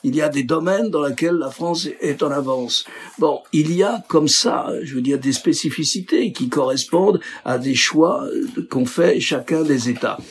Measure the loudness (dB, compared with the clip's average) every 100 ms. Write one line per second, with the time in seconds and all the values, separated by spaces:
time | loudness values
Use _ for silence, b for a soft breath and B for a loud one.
0 | -2 0 0 0 0 0 2 0 0 0
1 | -2 0 0 0 -2 -4 -4 -4 -6 -4
2 | -4 -2 -2 -2 -2 -2 -2 -4 -6 B
3 | B -2 0 0 0 0 2 2 2 0
4 | 2 2 4 2 2 0 -4 -6 -6 -2
5 | 0 0 0 0 0 0 -2 -2 -2 -4
6 | 0 0 0 -2 -2 0 0 -2 0 2
7 | 4 2 B B -4 -2 0 0 2 4
8 | 4 2 -2 -4 -4 -6 -4 -2 0 2
9 | 4 4 0 -4 0 0 2 2 0 -2
10 | -4 -4 B